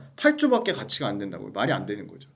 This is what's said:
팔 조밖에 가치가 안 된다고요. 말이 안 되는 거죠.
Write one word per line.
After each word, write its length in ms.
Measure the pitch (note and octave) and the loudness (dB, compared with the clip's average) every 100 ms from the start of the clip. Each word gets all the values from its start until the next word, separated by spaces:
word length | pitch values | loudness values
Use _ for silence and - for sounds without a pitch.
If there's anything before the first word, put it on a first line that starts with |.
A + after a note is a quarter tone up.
| - - | -14 2
팔 200 | D4 D4 | 2 4
조밖에 360 | D4+ A#3 G#3+ | 4 4 2
가치가 360 | - - - B2+ | -2 -4 -4 -2
안 100 | G2+ | -4
된다고요. 320 | G2 F2 G#2 | -6 -10 -8
말이 200 | F#2+ B2 | -2 0
안 140 | G#2 F#2+ | 0 -2
되는 200 | G#2 - | -6 -8
거죠. 240 | - - | -16 -20